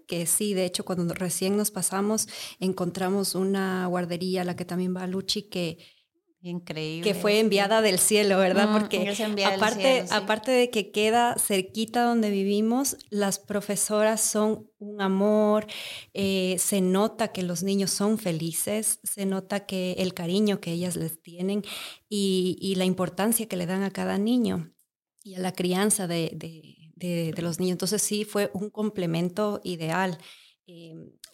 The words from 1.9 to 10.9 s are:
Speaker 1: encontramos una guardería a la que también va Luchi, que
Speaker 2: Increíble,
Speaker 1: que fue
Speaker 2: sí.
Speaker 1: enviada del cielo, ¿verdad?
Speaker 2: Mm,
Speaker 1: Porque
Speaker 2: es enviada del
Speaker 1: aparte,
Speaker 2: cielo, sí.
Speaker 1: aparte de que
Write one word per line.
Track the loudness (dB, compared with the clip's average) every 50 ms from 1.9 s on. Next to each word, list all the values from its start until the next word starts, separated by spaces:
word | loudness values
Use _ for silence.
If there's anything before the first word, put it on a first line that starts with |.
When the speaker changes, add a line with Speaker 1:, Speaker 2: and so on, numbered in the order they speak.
| -2 0 0 0 0 0 -2 -4 -8 -12 -12 -12 -8 -4
Speaker 1:
encontramos | -2 -2 -2 -2 -4 -4 -2 -2 -2 0 0 0 -2 -2 -2
una | -2 0 0 0 0 0 -2 -2 -2 -2
guardería | -2 -2 -2 -2 -2 -4 -4 -4 -2 -2 -2
a | -2
la | -2 -4
que | -6 -6
también | -6 -4 -2 -2 -2 -2
va | -4 -6
Luchi, | -6 -6 -6 -4 -4 -4 -4
que | -6 -6 -4 -4 -4 -4 -6 -8 -16 -20 _ _ _ _ _ _ _ _ _ _
Speaker 2:
Increíble, | -12 -10 -10 -10 -8 -8 -8 -6 -6 -6 -4 -2
Speaker 1:
que | 0 0 0 0
fue | 2 2
Speaker 2:
sí. | 4 4
Speaker 1:
enviada | 4 4 4 4 4 4 4 4
del | 4 4 4 4
cielo, | 4 4 4 4 4 4 4 4
¿verdad? | 4 4 6 4 4 4
Speaker 2:
Mm, | 4 2
Speaker 1:
Porque | 2 0 0 -2 0 -2
Speaker 2:
es | -2 -2
enviada | -2 -2 0 0 2 2
del | 2 2
Speaker 1:
aparte, | 2 2 2 2
Speaker 2:
cielo, | 4 4 4 4 2
sí. | 0 -2
Speaker 1:
aparte | -2 0 0 -2 0 2 2
de | 4 4 4 4
que | 2 -2 -2 -2